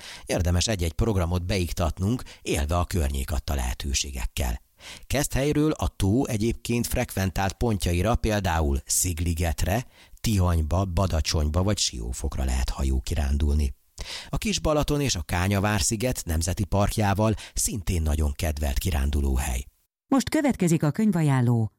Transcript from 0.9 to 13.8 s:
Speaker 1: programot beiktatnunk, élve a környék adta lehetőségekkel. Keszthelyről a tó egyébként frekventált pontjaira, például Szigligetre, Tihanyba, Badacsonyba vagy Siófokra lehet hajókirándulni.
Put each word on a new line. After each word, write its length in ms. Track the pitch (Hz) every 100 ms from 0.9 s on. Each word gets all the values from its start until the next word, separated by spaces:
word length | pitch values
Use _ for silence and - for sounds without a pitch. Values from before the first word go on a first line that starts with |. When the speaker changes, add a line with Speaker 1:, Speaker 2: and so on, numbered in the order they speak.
Speaker 1:
programot 540 | - 113 98 82 90 87
beiktatnunk, 760 | 101 85 - 85 - 95 127 - -
élve 340 | - 110 71 87
a 80 |
környék 480 | 87 92 71 69 67
adta 220 | 71 -
lehetőségekkel. 1120 | 71 65 62 73 65 71 62 - - 62 60 - _ - - -
Keszthelyről 640 | 131 147 - 139 147 151
a 180 | 151 90
tó 380 | - 95 110 -
egyébként 600 | 113 113 113 - 120 117
frekventált 680 | - 120 - 95 - 98
pontjaira, 600 | - 120 104 - 87 98
például 680 | 120 113 104 95 82 76 69
Szigligetre, 1000 | - - 95 82 85 82 85 80 80 104 - - - -
Tihanyba, 640 | - 104 90 85 78 85
Badacsonyba 800 | 98 85 95 82 - 85 73 78
vagy 160 | 95 104
Siófokra 680 | - - 57 62 - -
lehet 260 | 65 65 -
hajókirándulni. 1040 | - 67 65 - 76 69 71 73 71 71 -